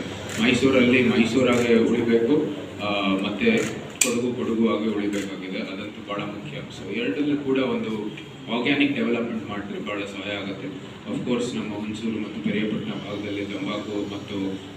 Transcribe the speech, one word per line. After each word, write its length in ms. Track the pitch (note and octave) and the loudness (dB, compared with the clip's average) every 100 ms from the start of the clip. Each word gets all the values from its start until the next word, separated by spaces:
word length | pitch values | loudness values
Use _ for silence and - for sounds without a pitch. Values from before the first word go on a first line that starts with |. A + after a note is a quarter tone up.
| - - - - | -4 -8 -6 2
ಮೈಸೂರಲ್ಲಿ 600 | B2 B2 C3 B2 A#2+ B2+ | 4 6 6 6 6 6
ಮೈಸೂರಾಗೆ 880 | A2+ A2 A2+ C3 B2 A#2 A#2 A2+ A2+ | 6 6 4 4 4 4 6 6 6
ಉಳಿಬೇಕು, 440 | A#2 A2+ A#2 A#2 D#3 - F#2+ - G2 G2+ | 2 4 4 4 2 2 -4 -10 -6 -2
ಆ, 220 | G2+ G2 | 0 2
ಮತ್ತೆ 500 | F#2+ G#2 - A#2 G#2+ G#2 - - - | 2 0 2 4 4 2 -4 -8 -2
ಕೊಡಗು 300 | B2 A#2+ B2 | 0 2 0
ಕೊಡಗು 420 | - A2 A2+ A2+ G#2 | 0 0 2 2 2
ಆಗಿ 120 | A2 | 0
ಉಳಿಬೇಕಾಗಿದೆ, 720 | G#2 G2+ G2+ G2 F#2 F#2 A2 | 0 -2 -2 -4 -8 -6 -6
ಅದಂತೂ 540 | - G2 G#2 - G2+ | -6 -8 -8 -10 -8
ಬಹಳ 80 | G2+ | -6
ಮುಖ್ಯ. 360 | G2+ - - - | -6 -8 -8 -10
So 420 | - - F#2+ A2+ | -10 -10 -6 -2
ಎರಡಲ್ಲೂ 380 | C3 D3 D3 C#3 | -2 0 2 2
ಕೂಡ 200 | C3+ C3 | 2 2
ಒಂದು 680 | A#2+ A2 A2 G#2 G#2+ - - - - A#2+ | 2 0 0 -2 -4 -6 -12 -12 -2 0
ಆರ್ಗ್ಯಾನಿಕ್ 400 | C3+ C#3+ C#3+ A#2 | 2 4 4 2
ಡೆವಲಪ್ಮೆಂಟ್ 540 | A2+ A2+ A#2 G#2+ G2+ | 2 2 0 -4 -4
ಮಾಡಿದ್ರೆ 300 | G2+ G2 F#2+ | -6 -6 -6
ಬಹಳ 200 | G2+ G2+ | -4 -4
ಸಹಾಯ 360 | G2+ G2+ G2+ G2+ | -6 -6 -6 -4
ಆಗುತ್ತೆ. 580 | G2 G2 F#2+ F#2+ - - A2 | -6 -6 -8 -10 -12 -12 -6
Of 80 | - | -4
course 360 | B2 A2+ - A2 | 0 0 0 -4
ನಮ್ಮ 180 | G2 | -4
ಹುಣಸೂರು 460 | G#2 G#2+ G#2+ A2+ G2+ | -6 -6 -4 -2 -2
ಮತ್ತು 240 | - - | -4 -4
ಪೆರಿಯಪಟ್ಟಣ 480 | - G#2 G#2+ - G#2 | 0 0 0 -2 -4
ಭಾಗದಲ್ಲಿ 540 | G2 G2+ G2+ G#2 G2+ G2 | -6 -6 -6 -4 -4 -4
ತಂಬಾಕು 680 | G2+ G2+ G#2 G2+ G#2 G2 | -4 -4 -4 -4 -4 -4
ಮತ್ತು 500 | G2+ - G2 F#2+ F#2+ - | -6 -6 -4 -2 -4 -10